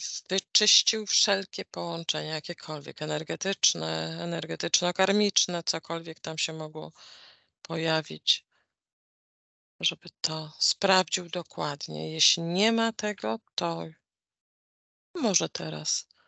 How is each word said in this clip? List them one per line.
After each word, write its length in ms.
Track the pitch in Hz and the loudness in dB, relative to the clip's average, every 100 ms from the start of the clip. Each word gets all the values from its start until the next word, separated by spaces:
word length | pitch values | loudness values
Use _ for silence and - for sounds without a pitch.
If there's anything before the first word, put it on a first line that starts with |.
| - - - | -10 -10 -2
wyczyścił 760 | 190 - - 214 - - 220 208 | -2 2 4 6 6 4 -2 0
wszelkie 580 | - - 196 190 - | 2 4 2 -2 -10
połączenia, 680 | - 175 170 170 165 151 151 | -10 -8 -6 -6 -4 -4 -4
jakiekolwiek 680 | 156 - 170 - 151 139 - | -6 -8 -12 -8 -10 -10 -8
energetyczne, 1160 | 156 151 160 165 190 196 - 170 160 160 160 165 | -4 -4 -4 -4 -4 2 2 2 -4 -4 -4 -6
energetyczno-karmiczne, 1400 | 170 170 165 165 170 - 175 175 190 208 208 - - 175 | -6 -6 -6 -6 0 0 0 2 4 4 4 2 2 -2
cokolwiek 580 | - 165 - 165 165 160 | -4 -4 -4 -8 -8 -12
tam 180 | 165 160 | -8 -4
się 140 | - | -4
mogło 400 | 160 156 156 156 - - - - _ _ _ | -4 -8 -10 -12 -14 -20 -20 -20 _ _ _
pojawić. 840 | - 165 165 160 151 156 - - _ _ _ _ _ _ _ _ _ _ _ _ _ - | -8 -4 0 0 -2 -4 0 0 _ _ _ _ _ _ _ _ _ _ _ _ _ -2
Żeby 280 | 175 170 170 - | -2 -2 -12 -6
to 320 | - 160 156 - | -4 -4 -8 -2
sprawdził 680 | - - 190 185 185 - 175 | 0 2 4 4 4 -2 -4
dokładnie. 840 | 180 - - 151 143 - 151 156 | -6 -6 -4 -4 -4 -8 -6 -6
Jeśli 300 | 160 - - | 4 4 4
nie 300 | 170 180 220 | 2 2 4
ma 200 | 226 226 | 4 0
tego, 480 | 220 208 202 214 226 _ | -2 -6 -4 -4 -4 _
to 320 | - 170 165 165 160 _ _ _ _ _ _ _ _ _ _ _ | -4 -2 -4 -8 -12 _ _ _ _ _ _ _ _ _ _ _
może 340 | 359 240 180 - | -2 2 2 0
teraz 600 | - 160 156 156 - - _ | -4 -8 -6 -4 -4 -6 _